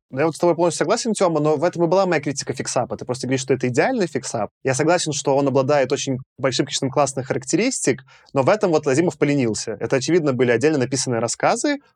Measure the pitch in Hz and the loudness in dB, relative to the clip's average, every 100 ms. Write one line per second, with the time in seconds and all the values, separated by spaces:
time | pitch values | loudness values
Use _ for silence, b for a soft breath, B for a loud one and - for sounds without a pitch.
0 | _ 131 160 - 175 165 175 - 165 233 | _ -2 -2 2 2 2 2 0 0 0
1 | 233 202 185 156 151 151 175 165 165 185 | 0 0 2 2 2 2 0 0 2 2
2 | 190 160 147 135 - 127 - 135 113 104 | 2 0 -2 -6 -6 -6 -4 -4 -4 -6
3 | - 123 127 131 135 127 127 123 208 262 | -8 -6 -2 -2 0 0 0 0 0 0
4 | 175 131 - 117 101 _ 135 131 151 175 | -2 -4 -6 -6 -6 _ -2 0 2 2
5 | 156 139 151 139 143 131 131 147 127 135 | 0 -4 0 2 2 2 2 2 2 -2
6 | - 127 - - 131 123 147 - 160 147 | -4 -6 -8 -6 -2 -2 -2 -2 -2 0
7 | 139 139 127 135 - 165 240 - - 131 | 0 -2 -4 -6 -2 0 0 0 -2 -2
8 | - b b 139 131 208 190 156 147 131 | -6 b b 0 2 2 2 2 2 2
9 | 185 - 147 143 117 104 - 101 117 135 | 2 0 0 2 0 -2 -6 -6 -2 -2
10 | 135 170 147 123 123 117 147 151 123 139 | 2 0 2 2 2 4 2 2 0 -2
11 | - 117 113 - 156 226 294 285 b | -2 -2 -2 0 0 0 0 -2 b